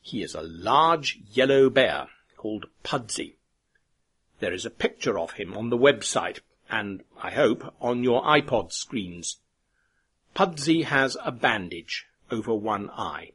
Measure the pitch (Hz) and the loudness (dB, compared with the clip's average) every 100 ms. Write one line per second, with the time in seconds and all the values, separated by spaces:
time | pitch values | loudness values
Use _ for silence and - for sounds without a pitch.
0 | - 120 82 82 82 82 98 135 160 165 | -8 -8 -8 -8 -10 -8 2 4 6 2
1 | 139 - - - 131 135 135 131 120 71 | -2 -10 -6 2 4 6 6 6 2 2
2 | 69 _ _ _ 107 107 - _ - 139 | -6 _ _ _ -6 -6 -8 _ -6 -6
3 | 113 - 78 _ _ _ _ _ _ _ | -6 -10 -10 _ _ _ _ _ _ _
4 | _ _ _ _ 98 92 104 - - - | _ _ _ _ -6 -4 -8 -4 -4 -2
5 | 139 - 85 - 92 104 113 120 139 143 | -2 -2 -2 -6 -10 -6 -2 4 6 4
6 | - 110 85 - _ _ _ 113 104 95 | 0 -2 -4 -8 _ _ _ -4 -4 -8
7 | - - - - 135 123 85 _ 120 123 | -12 -12 -6 2 2 2 -6 _ -4 0
8 | 123 120 151 151 147 120 95 - - 131 | 2 2 4 2 4 -2 -2 -10 -8 -8
9 | 92 87 82 - _ _ _ _ _ _ | -8 -10 -12 -14 _ _ _ _ _ _
10 | _ _ _ - 190 156 139 165 147 143 | _ _ _ -2 -2 0 0 2 2 2
11 | 135 - - 120 131 110 90 85 - - | 2 -2 -8 -2 0 0 -4 -10 -10 -12
12 | - _ _ 113 107 110 107 101 101 - | -14 _ _ -8 -2 -2 -2 -4 -4 -8
13 | 95 76 87 | -8 -8 -12